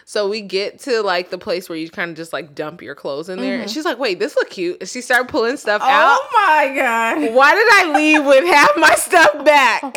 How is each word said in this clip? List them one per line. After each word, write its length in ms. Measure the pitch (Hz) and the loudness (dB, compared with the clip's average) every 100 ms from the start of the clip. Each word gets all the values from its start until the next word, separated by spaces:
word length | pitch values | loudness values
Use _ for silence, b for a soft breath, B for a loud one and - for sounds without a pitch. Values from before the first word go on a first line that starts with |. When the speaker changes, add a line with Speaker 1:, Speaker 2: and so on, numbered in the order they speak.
Speaker 1:
So 240 | _ 214 202 | _ -6 -4
we 120 | 220 | -6
get 400 | 202 185 196 - | -6 -6 -6 -8
to, 200 | 285 226 | -6 -4
like, 280 | 202 180 180 | -2 -2 -4
the 80 | 185 | -10
place 300 | 208 180 190 | -8 -8 -8
where 100 | 165 | -10
you 100 | 165 | -10
kinda 260 | - 175 | -8 -10
just, 180 | 160 165 | -10 -12
like, 240 | 143 160 143 | -12 -10 -12
dump 260 | 151 170 | -12 -12
your 140 | 104 - | -18 -14
clothes 320 | 160 139 165 | -10 -10 -10
in 100 | 185 | -8
there. 160 | - | -6
And 80 | - 208 | -6 -8
Speaker 2:
Mm-hmm. 60 | |
Speaker 1:
she's 120 | 233 | -8
like, 160 | 330 240 | -6 -4
"Wait, 180 | 254 180 | -4 -4
this 160 | 208 | -4
look 160 | - - | -4 -4
cute." 280 | - 175 - | -4 -6 -6
And 80 | 185 | -10
she 120 | 254 | -12
started 280 | 240 247 254 | -2 -2 0
pulling 280 | 294 226 285 | -2 -2 -4
stuff 220 | - 214 | -2 0
Speaker 2:
Oh 20 | - | 2
Speaker 1:
out. 420 | 202 233 508 571 | 4 4 2 0
Speaker 2:
my 420 | 480 392 311 277 | 0 2 2 0
God. 580 | 269 262 226 226 330 285 233 | -2 -2 -2 -2 -2 -2 4
Speaker 1:
Why 180 | 277 | 4
did 120 | 359 453 | 4 4
I 220 | 415 359 294 | 4 2 0
leave 280 | 302 302 | 2 2
with 200 | 277 269 | 4 4
half 260 | 339 285 403 294 | 4 4 4 4
my 180 | 311 - | 4 2
stuff 480 | - 359 311 294 | 2 4 4 4
back? 380 | 285 294 254 196 | 4 4 4 0
Speaker 2:
<laughs> 120 | 269 | -4